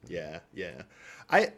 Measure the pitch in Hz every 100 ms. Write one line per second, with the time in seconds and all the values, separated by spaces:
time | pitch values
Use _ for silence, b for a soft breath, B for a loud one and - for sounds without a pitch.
0 | - 85 76 82 - - 90 67 - B
1 | B B B 185 220